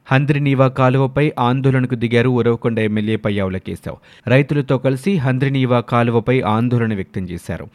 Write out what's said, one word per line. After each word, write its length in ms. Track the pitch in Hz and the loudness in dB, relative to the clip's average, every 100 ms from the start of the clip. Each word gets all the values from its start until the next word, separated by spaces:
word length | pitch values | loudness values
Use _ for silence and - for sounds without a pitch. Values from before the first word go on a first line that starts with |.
| - | 0
హంద్రినీవా 600 | 131 143 147 143 135 131 | 0 2 0 2 2 2
కాలువపై 640 | 131 127 131 135 135 151 143 | 2 2 2 0 0 -2 0
ఆందోళనకు 560 | 120 131 135 131 127 | 0 0 2 0 0
దిగారు 340 | 123 117 120 120 | -2 0 2 2
ఉరవకొండ 500 | 123 117 117 120 113 | 2 2 0 0 0
ఎమ్మెల్యే 380 | 110 107 104 107 | 0 0 -2 -2
పయ్యావుల 400 | 110 101 95 92 | -2 -2 -2 -4
కేశవ్. 720 | - 90 - - _ - - | -8 -10 -10 -14 _ -10 0
రైతులతో 500 | 127 143 147 131 131 | 2 2 -2 0 0
కలిసి 380 | 135 131 196 196 | 0 -2 -2 -2
హంద్రినీవా 640 | 135 127 135 135 127 123 | 0 0 0 0 2 0
కాలువపై 600 | 113 120 120 117 110 127 | 0 0 2 0 2 0
ఆందోళన 540 | - 107 123 120 113 | 2 0 0 0 0
వ్యక్తం 280 | 104 92 - | -4 -6 -8
చేశారు. 440 | 90 85 - 85 - | -8 -10 -8 -10 -10